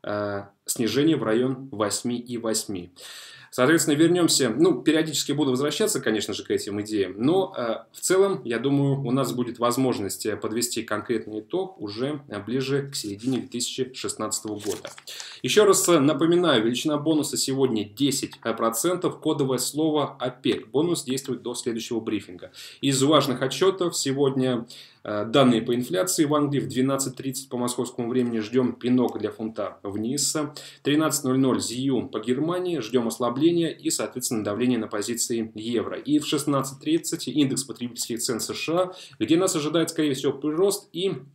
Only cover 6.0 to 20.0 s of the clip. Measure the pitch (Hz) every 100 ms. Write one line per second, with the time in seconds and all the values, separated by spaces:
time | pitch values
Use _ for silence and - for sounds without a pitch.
6 | 120 107 98 98 - 101 - 104 104 107
7 | 92 95 127 185 185 120 117 - - -
8 | - 185 196 185 - 113 135 139 139 135
9 | 117 135 123 123 117 113 120 123 131 110
10 | 98 - 110 101 107 110 120 117 110 107
11 | 107 113 107 107 107 175 185 - 104 104
12 | 135 151 - 101 101 127 127 143 139 -
13 | 104 101 120 127 - 120 120 - 127 -
14 | 101 - 107 - 110 107 101 92 - -
15 | - - - - 127 208 208 185 - 165
16 | 139 151 165 175 175 127 110 127 160 147
17 | 147 156 139 127 - 135 131 110 101 -
18 | 139 - 101 - 113 113 113 113 175 180
19 | 165 - 151 147 131 123 - 143 160 151